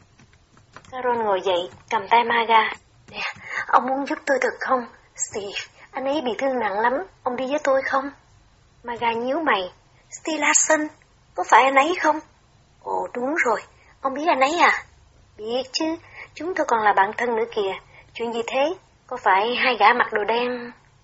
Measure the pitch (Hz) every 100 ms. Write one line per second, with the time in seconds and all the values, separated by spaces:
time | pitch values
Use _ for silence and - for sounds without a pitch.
0 | _ _ - _ _ _ _ - - 254
1 | 247 240 220 185 185 175 180 - - 220
2 | 196 233 233 233 220 226 214 - _ _
3 | - 208 - - - - - - 247 269
4 | 277 302 - 262 247 - - 254 233 -
5 | _ - - 226 196 170 - - - 269
6 | 269 294 254 208 269 254 214 196 240 269
7 | 381 _ 254 247 262 294 294 269 269 269
8 | 277 - _ _ _ _ _ _ 240 226
9 | 233 233 247 294 302 208 180 - _ _
10 | _ - - 302 294 302 - 311 302 -
11 | _ _ _ - - - 262 269 302 359
12 | - 208 - _ _ _ _ _ 196 190
13 | 185 247 254 330 240 214 - _ _ _
14 | - 262 320 269 269 339 262 - - _
15 | _ _ _ - 214 247 254 - 320 339
16 | - - - - 311 370 302 233 214 196
17 | 196 214 240 226 233 220 196 190 - -
18 | - - 233 233 226 247 294 370 - _
19 | - 247 214 190 226 247 262 233 208 247
20 | - 220 208 233 247 247 240 - _ _